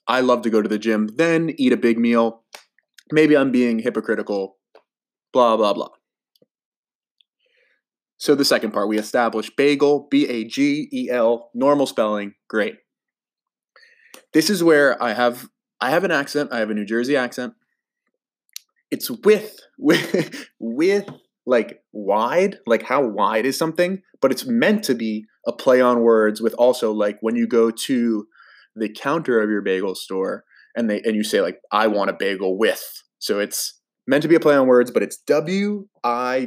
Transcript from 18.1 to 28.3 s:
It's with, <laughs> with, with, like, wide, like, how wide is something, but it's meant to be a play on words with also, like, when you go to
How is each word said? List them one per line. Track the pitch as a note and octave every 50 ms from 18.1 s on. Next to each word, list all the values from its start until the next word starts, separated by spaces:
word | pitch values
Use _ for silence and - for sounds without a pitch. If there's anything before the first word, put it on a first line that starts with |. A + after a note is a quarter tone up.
| _ _ _ _ _ _ _ _ _ - _ _ _ _ _ _
It's | - - - -
with, | B3 - - G#3 G#3+ G3+ - - - - -
<laughs> | _ _
with, | - - D3 - - - - - F#3 D#3+ - - - - - _ _
with, | A2+ A#2 A#2 C3 E3 F#3+ G3 G3+ G3 - - - _ _ _ _ _
like, | A#2+ C3 A#2 A2 - - _ _ _
wide, | _ G#2+ G#2 F#2+ G2+ G#2+ A2 B2 C#3+ F3 F#3+ G3 G3 - _
like, | A#2 A2+ G#2+ -
how | - B2 C#3+ C#3
wide | A2+ G#2 G#2 G2+ G2 A2 A2 A2+
is | C3+ C3
something, | - E3+ D#3+ D#3 F3 F3+ F3+ F#3+ F#3+ _ _ _ _
but | - C3
it's | B2+ - -
meant | B2+ A#2 A#2 C#3 F#3+ G#3+ G3+ -
to | - B2+
be | A#2 A2+ A2 G#2+ G#2+ G#2+ _ _ _ _
a | A#2
play | - - - C3+ B2+ B2+
on | B2+ B2 B2 A#2+
words | A#2 A#2 A2+ A2 G#2+ G#2+ G#2+ G#2+
with | A2 A2+ -
also, | - A#2+ B2+ B2 - - A2
like, | G#2+ G#2+ G#2 G#2 G#2 -
when | - A2 A#2
you | A#2+ A#2
go | A2 A#2+ A#2 A2+ A2+
to | A2+ - - - C3+ B2 A#2 A#2 A2 G#2 G#2 _